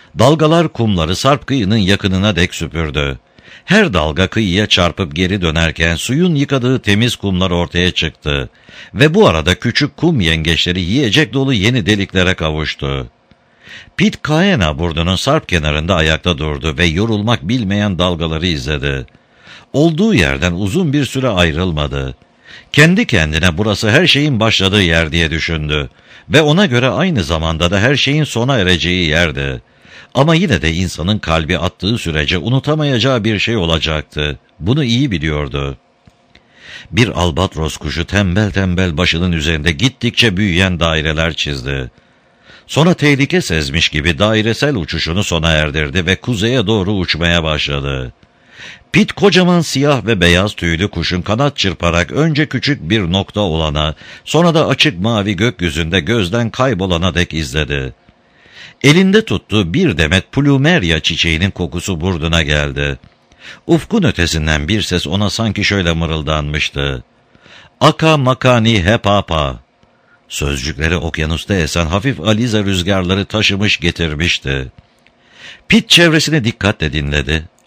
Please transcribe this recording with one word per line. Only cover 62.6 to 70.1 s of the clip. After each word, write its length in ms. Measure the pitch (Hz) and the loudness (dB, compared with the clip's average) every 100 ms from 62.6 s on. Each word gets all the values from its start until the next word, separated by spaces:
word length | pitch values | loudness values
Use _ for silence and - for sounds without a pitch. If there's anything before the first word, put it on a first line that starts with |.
| 73 67 71 67 - _ _ _ - - - | -2 -2 -4 -6 -12 _ _ _ -20 -14 0
Ufkun 360 | 170 - 226 | 0 2 0
ötesinden 680 | 143 87 85 80 78 76 76 | 0 2 0 0 0 0 0
bir 140 | 107 | -2
ses 240 | - 87 71 | 0 -2 -2
ona 240 | 98 101 | -2 -2
sanki 340 | - 113 104 | -2 -2 -2
şöyle 280 | - 101 85 | 0 0 0
mırıldanmıştı: 1120 | 82 82 80 76 78 73 76 - 71 69 64 - _ _ _ - - - _ | 0 -2 -2 -2 -2 -2 -4 -4 -4 -4 -6 -12 _ _ _ -20 -20 -20 _
"Aka 360 | 143 - 160 151 | 0 2 2 2
makani 640 | 127 127 127 120 110 110 | 2 2 2 4 4 2
hepapa." 800 | 85 110 101 101 - 80 71 60 - _ _ _ _ | 2 2 2 0 0 -2 -2 -6 -16 _ _ _ _